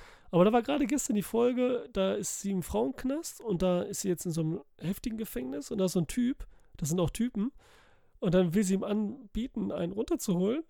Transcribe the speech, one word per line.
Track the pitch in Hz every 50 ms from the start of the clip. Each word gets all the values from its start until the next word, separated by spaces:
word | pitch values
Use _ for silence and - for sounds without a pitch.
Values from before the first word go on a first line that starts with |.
| - - - - - -
Aber | - 170 180
da | 214 226
war | 240
gerade | 226 269 285 294 294 202
gestern | 285 269 - - - 208
die | 190
Folge, | - - 226 240 247 254 240 247 247 254 240 - -
da | 233 196 190 190 202
ist | 208 196 - - -
sie | - 196
im | 196 185 170
Frauenknast | - - 208 233 269 254 - - 254 277 311 339 - - -
und | - 226 196 165
da | 185 185 180 175
ist | - - 202 -
sie | - 196
jetzt | 175 165 -
in | 180
so | 160 165
einem | 160 156 165 - - _ _ -
heftigen | - 156 196 - - 247 220 214
Gefängnis | 220 - - 247 254 254 269 294 277 -
und | - 208
da | 185
ist | 180 -
so | 185
ein | 165 -
Typ, | - - 247 240 277 - - - - - - - - -
das | - 139
sind | 160 185
auch | 175 143
Typen, | - - 226 247 - 208 196 262 - - - - - - - - - _ _ - _ -
und | - 196 160
dann | 185 185 170 160
will | 208 214
sie | 185 196
ihm | 190 185
anbieten, | - 208 214 214 196 - 277 247 202 - 214 233 277 - 226 202 196 208
einen | - - 170
runterzuholen | 196 208 240 - 349 277 - - 180 175 185 202 240 311 330 -